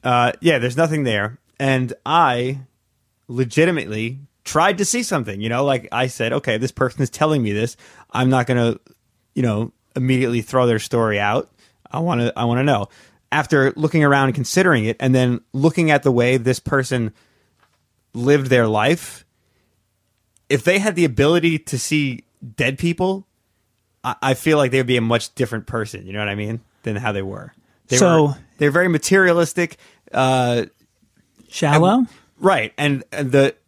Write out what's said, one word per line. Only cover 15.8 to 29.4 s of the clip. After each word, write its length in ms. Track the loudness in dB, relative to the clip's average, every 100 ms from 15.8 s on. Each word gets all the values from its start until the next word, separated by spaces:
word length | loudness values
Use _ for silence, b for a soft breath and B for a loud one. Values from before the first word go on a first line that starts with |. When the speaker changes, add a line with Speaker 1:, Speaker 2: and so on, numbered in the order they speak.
| 2
Speaker 1:
at 120 | 2
the 80 | 2
way 240 | 2 2 2
this 240 | 0 -4
person 520 | -2 -4 -2 -4 -4 _ _ _ _ _ _ _ _ _ _
lived 340 | -4 2 2 4
their 200 | 2 2
life, 560 | 2 0 0 -4 -20 _ _ _ _ _ _ _ _ _ _ _ _ _
if 140 | 0
they 160 | 2 0
had 160 | 0
the 100 | 0
ability 540 | 0 2 2 4 2 -2
to 180 | -6 -8
see 460 | -2 -2 -2 -6 _ _ -16 -4
dead 220 | -4 -2
people, 480 | -4 -2 -2 -4 -10 _ _ _ _ _ _ _
I, 100 | -10 -4
I 120 | -2
feel 220 | 0 2 2
like 120 | 2
they 80 | 0
would 80 | 0
be 100 | 0
a 20 |
much 340 | 2 0 -2
different 320 | -6 -4 -4 -8
person, 400 | -8 -8 -12 -12
you 60 |
know 80 | -8
what 80 | -6
I 80 | -6
mean, 240 | -6 -8 _ _
than 100 | -8
how 160 | -6 -4
they 120 | -6
were. 300 | -8 -12 -16 _ _ _ _
They 80 | 2
Speaker 2:
So 300 | 4 4 2
Speaker 1:
were, 80 | -2 -14 _
they're 120 | 0
very 180 | 2 0
materialistic, 880 | 0 2 4 4 2